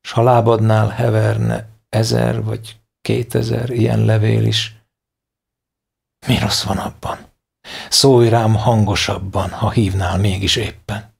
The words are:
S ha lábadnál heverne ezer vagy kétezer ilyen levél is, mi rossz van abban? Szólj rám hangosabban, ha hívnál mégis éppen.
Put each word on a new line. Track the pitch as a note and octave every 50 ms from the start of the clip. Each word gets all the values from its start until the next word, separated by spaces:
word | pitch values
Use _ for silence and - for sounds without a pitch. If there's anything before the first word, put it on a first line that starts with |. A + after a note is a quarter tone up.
S | _ -
ha | - A2+ A#2
lábadnál | B2+ B2 A#2 A2 A2+ A#2 A2 A2 A2 A2 G#2+ G#2+ G#2+
heverne | A2 A2+ A#2 A#2+ A2 A2 A2 A2 A2 A2 A2+ A2+ A2+ A2 - - - _ _ _
ezer | - A2 A2+ A2+ A#2 - - - A#2 A#2 A2
vagy | A2 A2+ A2 - - - _ _ _ _ _ _
kétezer | - A2+ A#2+ A#2+ - - A#2+ A#2 A2+ A#2 A#2 A#2+ A#2+
ilyen | - A#2+ A2 A#2 A2+ A2 A2
levél | A2 A2 A2 G#2+ A2 A2+ A2+ A2
is, | A2 A2 - - - - - _ _ _ _ _ _ _ _ _ _ _ _ _ _ _ _ _ _ _ _ _ _ _ _ _ _ _ _ -
mi | - B2 -
rossz | A2+ G#2 - - -
van | G#2+ G2 F#2+
abban? | - - - - - - - - - - _ _ _ _ _ _ _ - - - - -
Szólj | - - - C#3 C3 B2 A#2 A2+
rám | A2 A#2 A2+ A2 A2
hangosabban, | G#2+ A2 B2+ A#2 A2 G#2+ G2+ G2+ - - - - F#2+ F#2 F#2+ - G2+ F#2 F2+
ha | - - - G#2+
hívnál | - A#2+ A2 F#2+ F#2+ F#2+ F#2+ F2+ F2+ F#2
mégis | G2+ G#2 G2 G2 G2 F2+ -
éppen. | - - - - - _ - G#2+ G#2+ G#2+ - _ _